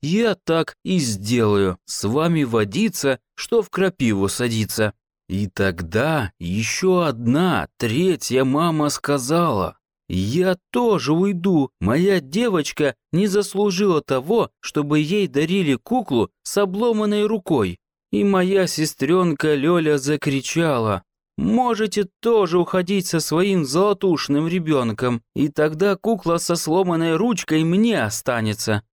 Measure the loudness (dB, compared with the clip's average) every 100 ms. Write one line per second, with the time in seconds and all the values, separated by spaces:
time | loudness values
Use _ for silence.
0 | -2 0 0 -2 0 0 0 -6 -2 0
1 | 0 -2 -2 2 2 4 2 -2 _ -6
2 | -2 0 0 0 0 0 0 0 -2 0
3 | -2 -2 _ -16 -2 0 0 0 -2 0
4 | 0 2 0 0 -2 -2 -2 0 -2 -2
5 | _ _ _ -4 -4 0 -2 -2 -4 -2
6 | 0 0 -4 _ -6 -4 -4 -2 0 2
7 | 0 -2 0 2 2 0 -4 _ -2 0
8 | 0 0 0 0 2 2 0 0 0 -2
9 | -2 -2 0 0 2 0 -2 -6 _ _
10 | _ -4 0 0 0 0 _ -2 2 0
11 | 2 0 2 0 0 2 0 _ -2 2
12 | 2 2 0 -2 0 0 -2 -2 -2 -2
13 | _ 0 2 0 -2 0 -2 2 2 2
14 | 0 -4 0 0 0 _ -6 -4 0 0
15 | 2 0 0 0 0 0 0 0 0 -4
16 | 0 0 0 _ -6 -2 -2 0 0 0
17 | 0 0 0 -2 0 0 0 -4 _ _
18 | _ 0 2 2 2 2 0 0 -4 -2
19 | 0 2 2 0 0 2 2 2 2 0
20 | 0 -2 0 -2 -2 -2 0 0 0 -2
21 | -6 _ _ -4 0 2 2 0 -2 -2
22 | -4 _ 2 2 4 2 0 -2 0 -2
23 | 0 -4 -2 0 2 0 0 2 2 2
24 | 0 0 0 0 0 -2 0 0 0 -2
25 | -2 -2 _ -2 -2 0 -2 2 0 0
26 | -2 -2 0 -2 0 -4 0 0 0 0
27 | 0 0 0 -2 0 0 2 2 2 2
28 | -2 -4 -4 -2 -2 -4 -2 -2 -4